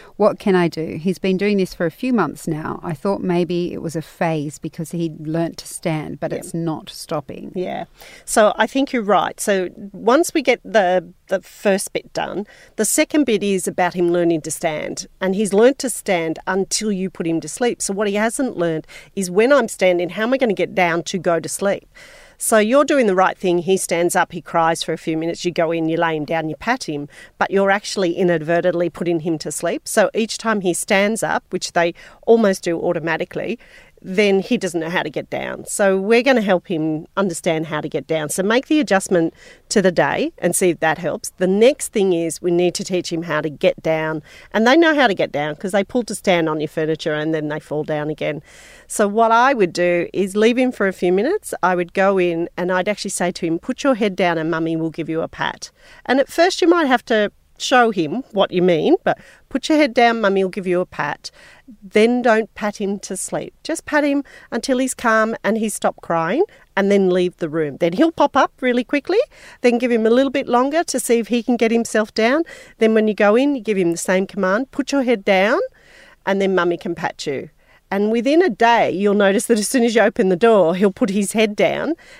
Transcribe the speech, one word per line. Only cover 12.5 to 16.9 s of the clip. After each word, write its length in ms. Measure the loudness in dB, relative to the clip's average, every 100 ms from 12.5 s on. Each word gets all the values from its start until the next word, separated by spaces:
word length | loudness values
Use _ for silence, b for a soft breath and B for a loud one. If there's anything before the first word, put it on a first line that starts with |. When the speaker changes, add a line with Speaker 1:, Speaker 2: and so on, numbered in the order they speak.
| B B -4
Speaker 2:
the 100 | -2
second 380 | 0 0 2
bit 180 | 2 0
is 260 | 0 -2 -2
about 280 | -2 -2 0
him 160 | 0
learning 280 | 2 2 0
to 100 | -4
stand, 560 | -6 -4 -4 -8 -10 -14 -6
and 140 | -4
he's 180 | -2 0
learnt 260 | 4 4 2
to 100 | -4
stand 500 | -6 -2 -2 -2 -4 -4
until 440 | -2 -2 -4 -4